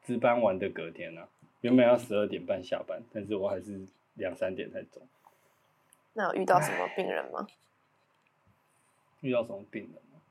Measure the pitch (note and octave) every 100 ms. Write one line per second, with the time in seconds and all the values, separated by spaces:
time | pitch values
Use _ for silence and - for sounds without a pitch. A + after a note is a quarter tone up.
0 | - A#2+ A#2 A#2+ A2 F#2 G2 - E2 D#2+
1 | E2+ E2 F2 _ - _ A#2+ B2+ A#2+ B2
2 | A#2+ G#2 G#2 F2+ - F#2+ F2+ F2 - F#2
3 | A#2 A2 G2+ G#2 G2 G2 F2+ G2 F#2+ _
4 | _ - F#2+ F2 F#2 F#2 - F#2+ - -
5 | - _ - _ _ _ _ _ _ _
6 | _ - G3 - F#3+ F3+ D3+ - F3+ -
7 | F#3 F2+ C2+ B1 G#3 _ _ _ _ _
8 | _ _ _ _ _ _ _ _ _ _
9 | _ _ C#3 A#2+ A2 G2 G#2 A2+ F2+ D#2+
10 | _ - _